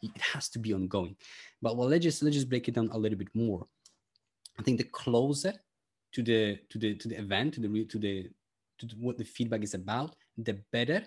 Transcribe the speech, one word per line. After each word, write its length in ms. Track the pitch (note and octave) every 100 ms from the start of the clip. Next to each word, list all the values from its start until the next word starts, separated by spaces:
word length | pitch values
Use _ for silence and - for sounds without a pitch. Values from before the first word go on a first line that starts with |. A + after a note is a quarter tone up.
It 180 | A2+ -
has 280 | - D3 -
to 80 | -
be 140 | A2
ongoing. 440 | G2 F#2+ G2+ F2+ F#2+ - - - _
But, 140 | A#2 A#2
well, 120 | B2
let's 140 | D#3
just, 200 | E3+ D#3
let's 140 | D3+ D3
just 120 | B2+
break 200 | B2 A#2+
it 60 |
down 160 | A#2 A2+
a 60 | A2+
little 200 | G#2+ G#2+
bit 100 | G2
more. 320 | - A#2 F#2+ - _ - _ _ _ _ _ - _
I 40 |
think 160 | A2 B2
the 60 |
closer 720 | A#2 - - A#2 C3+ C#3+ F#3 G3+ _ _ _ _ _
to 100 | -
the, 360 | A#2 A2+ G#2+ G2+ -
to 80 | -
the, 160 | A2
to 140 | G#2 -
the 100 | A2
event, 360 | G2+ G2 C3
to 60 | D3
the 80 | A2
re-, 180 | G#2+ G#2+
to 120 | A2
the, 320 | G#2 G2 F2+ - _ _ _ _
to 80 | A#2+
the, 80 | A2
what 220 | A#2+ A#2+
the 60 |
feedback 380 | A2 - A#2 A2+
is 120 | G#2
about, 400 | G2 F#2 A2+ D3 - _ -
the 240 | A2+ G2+ G2+
better. 300 | A#2 B2 E3+